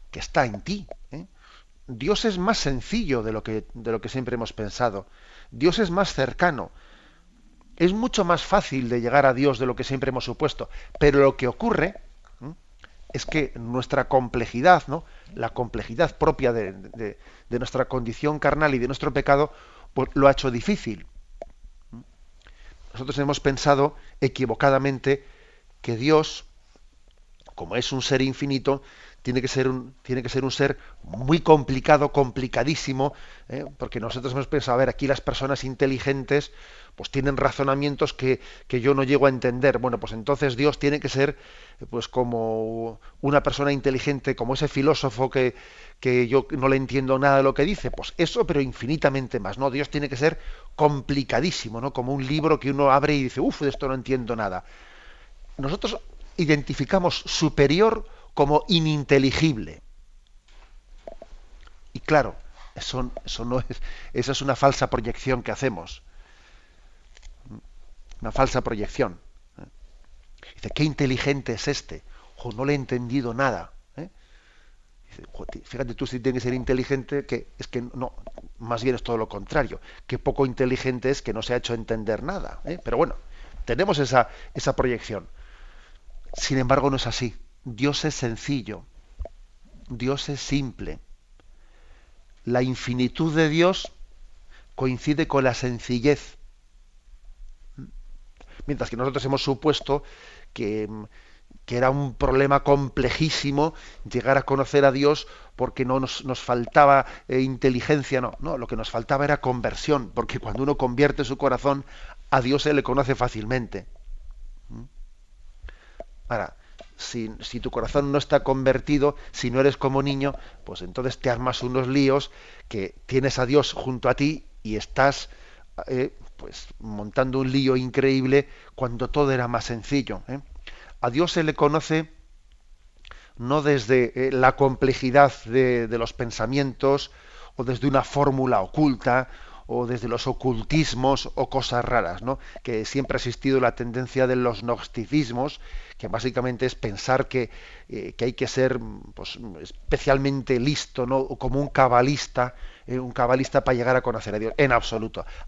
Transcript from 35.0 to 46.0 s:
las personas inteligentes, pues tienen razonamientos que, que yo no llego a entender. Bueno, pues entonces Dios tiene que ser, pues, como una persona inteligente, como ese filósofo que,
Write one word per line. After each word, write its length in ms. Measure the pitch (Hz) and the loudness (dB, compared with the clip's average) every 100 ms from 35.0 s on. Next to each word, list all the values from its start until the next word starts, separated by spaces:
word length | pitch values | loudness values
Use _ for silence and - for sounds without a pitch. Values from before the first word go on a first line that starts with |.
| 139 | 0
las 140 | 139 | 0
personas 440 | - 110 135 139 | -2 -2 -2 -2
inteligentes, 880 | 131 131 135 135 135 139 127 143 143 - - - - | -4 0 2 2 0 -2 0 0 0 -8 -20 -20 -20
pues 160 | - - | -16 -6
tienen 260 | 139 135 135 | -2 0 2
razonamientos 800 | 131 - 139 139 143 139 151 | 0 2 0 2 0 0 -2
que, 260 | - 127 127 - - - | 0 0 0 -2 -20 -6
que 120 | 127 | 0
yo 140 | 120 | 4
no 80 | 139 | 4
llego 240 | 135 139 139 | 4 6 6
a 20 | |
entender. 500 | 131 127 123 135 120 | 6 2 2 2 2
Bueno, 200 | 123 117 | 0 -2
pues 140 | - | -4
entonces 440 | 110 110 139 143 123 | -6 -2 0 0 2
Dios 220 | 147 - | 2 2
tiene 220 | 143 147 | 0 0
que 80 | 131 | 0
ser, 280 | 135 143 143 - - - - - | 2 0 0 -14 -20 -20 -18 -10
pues, 180 | 120 - | -8 -4
como 920 | 127 123 117 113 110 110 113 113 113 - - | -2 -2 0 -2 -2 -2 -4 -6 -10 -18 -6
una 220 | 143 143 | 2 2
persona 300 | 143 131 143 | 2 0 0
inteligente, 640 | 143 139 131 143 139 - 127 | 0 0 0 0 -2 -2 -2
como 180 | 117 | -2
ese 140 | 131 147 | -2 -2
filósofo 600 | - 139 147 139 110 131 | 2 2 2 0 0 0
que, 260 | 135 127 - - - - - | 2 0 0 -10 -20 -20 -6